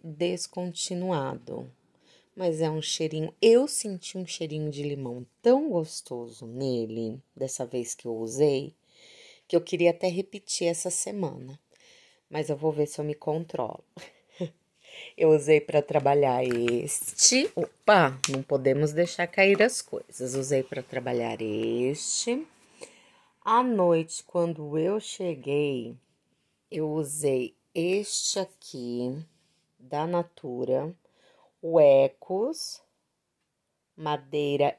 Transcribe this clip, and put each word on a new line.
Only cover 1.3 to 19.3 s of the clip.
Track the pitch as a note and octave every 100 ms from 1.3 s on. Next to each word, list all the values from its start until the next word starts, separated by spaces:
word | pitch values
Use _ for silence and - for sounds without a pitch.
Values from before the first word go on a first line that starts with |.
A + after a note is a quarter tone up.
| - - - B2+ - _ _ _ _ _
Mas | - F3+ D#3
é | D#3+
um | D#3
cheirinho, | D3+ - D#3+ D#3 D#3 -
eu | A3 A#3 C#4+
senti | - G#3+ F#3 - F#3+
um |
cheirinho | F3+ - D#3+ D3+ D3+
de | C#3+
limão | C#3+ C#3+ C3 B2 B2 _
tão | A#3 C4 D#4
gostoso | F3+ D#3+ - - B2 A#2 A2+ A2+
nele, | B2 C3+ B2 A2 A2 A2+ B2+ - -
dessa | C3+ - B2
vez | B2+ A#2
que | - A#2+
eu | A2+
usei, | A2+ B2+ D3 C3+ C#3+ - _ _ - - - _ -
que | E3+
eu |
queria | E3+ F3 E3+
até | E3+ F#3
repetir | F3 F#3+ G#3 - - F3
essa | E3 F3+
semana. | F3 - G3+ E3 - C3 C#3+ _ _ _ _ _ _ _
Mas | D3+ D3+
eu | C#3+
vou | D#3
ver | D3 D3
se | -
eu |
me | D3+
controlo. | D3 - D#3 E3 - A#2 - _ - - _ _ -
<laughs> | F3 - _ _ _ - - -
Eu | D#3+
usei | D#3 C#3+ D#3
pra | D3+ D3+
trabalhar | D3 D3+ C#3 C#3+ C#3 B2
este. | B2+ A#2+ A#2+ A#2+ D3 - - - - B3+ F4 -
Opa, | - _ - G3+ D3 C3 -
não | C#3
podemos | - C#3+ C3 C3+ D3+
deixar | D3+ F3 -
cair | F3